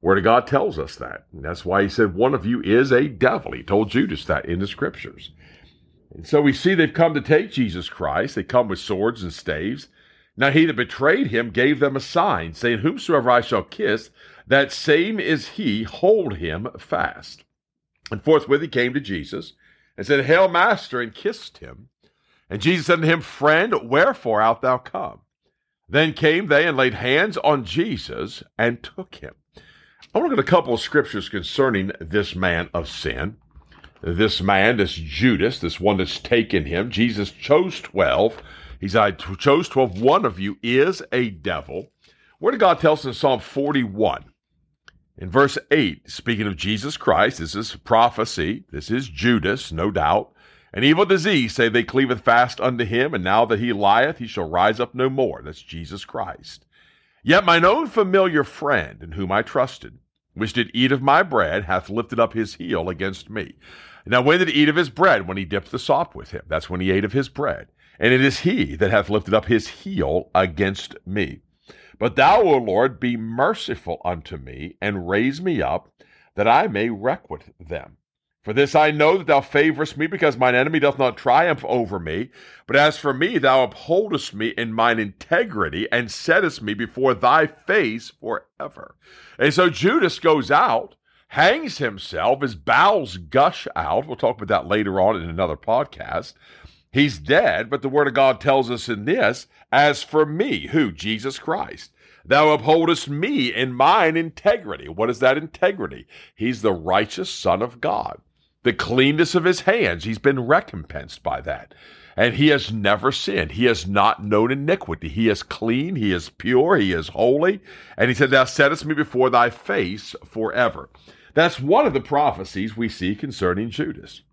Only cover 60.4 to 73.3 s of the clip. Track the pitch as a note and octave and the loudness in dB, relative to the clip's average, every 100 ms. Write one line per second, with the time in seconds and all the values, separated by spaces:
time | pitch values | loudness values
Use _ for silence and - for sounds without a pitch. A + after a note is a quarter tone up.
60.4 | G#2+ B2 A2+ A#2 C3 C#3 C3+ D3 F#3+ C3 | -6 -2 -4 0 0 2 2 2 2 0
61.4 | E2+ F2 D#2 F#2 - G#2 A#2 A#2 A2+ A2 | 0 -2 -2 -4 -4 -6 -6 0 0 0
62.4 | G#2+ - F2 F#2 F2 E2+ G2 F#2+ - G#2+ | -6 -6 -6 -4 -4 -6 -8 -8 -12 -12
63.4 | F2+ - - - - - - A#2+ B2+ E3+ | -12 -16 -20 -20 -20 -20 0 2 4 4
64.4 | F3+ C#3+ D3 D3+ D#3+ A2+ F#3 A#2+ F2+ F#2+ | 4 2 2 2 -2 2 4 4 0 -6
65.4 | F2+ G2+ - B2+ - C#3 E3+ - A1+ - | -4 -6 -6 -10 0 0 0 -10 -14 -16
66.4 | - D#2 - F2+ F#2 F#2 G2+ A#2+ C3+ - | -6 -6 -4 -6 0 0 0 -4 -4 -6
67.4 | C#3+ - - _ _ _ A#2 B2+ C3+ - | -6 -6 -12 _ _ _ 2 4 4 2
68.4 | F3 A#3 D#2 D2+ G2 G#2 G2 G#2 - G#2+ | -2 0 -2 0 2 2 2 -2 2 0
69.4 | - A2 - - - G3 C#2 E2+ - F2+ | 2 0 0 -14 -12 -4 -2 -2 -2 0
70.4 | F#2+ D#2 G2 G2 - - - G2+ E2 - | 0 0 -4 -4 -12 -16 -10 -6 -6 -8
71.4 | _ _ _ - _ _ A2 F#2 C3+ G#3 | _ _ _ -20 _ _ -4 2 4 6
72.4 | G3+ C#3 A#2 G2 C3 C3 B2 A#2 A2+ | 6 4 2 0 0 0 -4 -4 -6